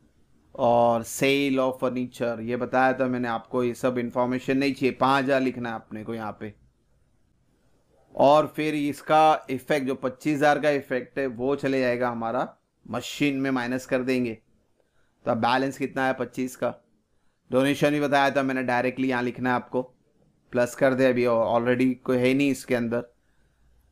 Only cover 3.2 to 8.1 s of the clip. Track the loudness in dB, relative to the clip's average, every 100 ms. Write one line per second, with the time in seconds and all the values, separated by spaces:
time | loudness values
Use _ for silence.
3.2 | -2 -4 -4 -2 -2 -2 -2 -2 -2 -2
4.2 | -2 -2 -2 0 0 0 -2 2 2 2
5.2 | 2 0 0 -4 -8 -10 -12 -12 -10 -8
6.2 | -10 -10 -14 -16 _ _ _ _ _ _
7.2 | _ _ _ _ _ _ _ _ _